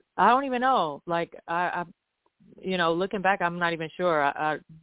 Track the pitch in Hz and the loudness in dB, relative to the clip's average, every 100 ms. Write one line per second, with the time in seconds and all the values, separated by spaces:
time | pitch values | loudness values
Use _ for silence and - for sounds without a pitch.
0 | _ - 190 254 277 247 262 247 165 143 | _ 2 4 4 2 0 2 2 0 -4
1 | - 170 165 - - 170 175 180 175 - | -4 -2 -2 -8 -6 -2 -2 -4 -8 -12
2 | _ _ _ _ - - 185 185 170 170 | _ _ _ _ -20 -12 -4 0 2 0
3 | 190 214 185 196 175 175 170 165 160 - | -2 0 0 2 0 -2 -2 -2 -8 -2
4 | 180 156 139 - 151 151 - 160 | 0 2 2 0 -4 -4 -8 -20